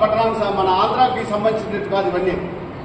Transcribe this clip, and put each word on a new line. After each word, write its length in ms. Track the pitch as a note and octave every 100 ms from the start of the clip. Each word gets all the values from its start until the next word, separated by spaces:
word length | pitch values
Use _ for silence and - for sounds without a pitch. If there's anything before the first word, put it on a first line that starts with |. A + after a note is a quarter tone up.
పట్టణానికి 380 | G#3+ A3 A3+ G#3
స-, 180 | G3+ G3
మన 100 | F#3+
ఆంధ్రాకి 600 | F#3 G#3+ C4 B3+ - A3+
సంబంధించినట్టు 580 | G#3 A3 G#3+ - G3+ -
కాదు. 200 | G3 F3+
ఇవన్నీ 260 | F3+ F#3 E3 - - - -